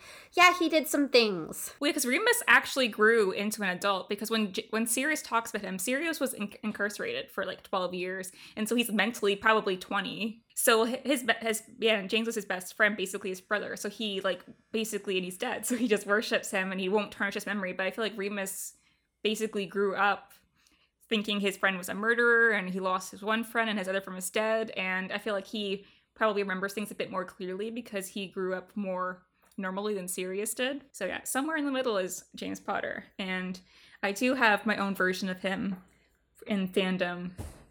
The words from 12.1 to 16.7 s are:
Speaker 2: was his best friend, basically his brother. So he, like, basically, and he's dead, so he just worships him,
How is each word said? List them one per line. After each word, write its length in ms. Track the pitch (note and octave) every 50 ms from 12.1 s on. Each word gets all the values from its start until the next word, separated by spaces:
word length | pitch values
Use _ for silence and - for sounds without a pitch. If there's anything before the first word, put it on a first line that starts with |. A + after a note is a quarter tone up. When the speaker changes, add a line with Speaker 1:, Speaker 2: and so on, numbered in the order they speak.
| - A3 A3+
Speaker 2:
was 100 | A3+ A#3
his 100 | A3 G3
best 300 | - F#3+ F#3 F3+ - -
friend, 200 | - A3 G#3 G#3
basically 340 | G#3 F#3 G3 - G3 - G3
his 120 | F#3 F#3 -
brother. 340 | - G#3+ G3+ G3 - G3
So 140 | G3 - G#3
he, 300 | G3+ - A3 G#3+ G3 F#3+ F#3+
like, 200 | F#3+ F3+ F3+ - - - _ _ _ -
basically, 440 | A3+ A3 G#3+ G#3+ G3+ G3+ G#3 F#3+
and 80 | F#3 F#3
he's 120 | F3+ F3+
dead, 300 | - - B3+ A3 - G#3+
so 100 | - B3
he 120 | A#3 A#3 A#3+
just 180 | G#3+ G3+ G#3
worships 440 | G3 G3+ G#3 - - A3+ F#3+ - - -
him, 180 | G3 F#3+ F#3+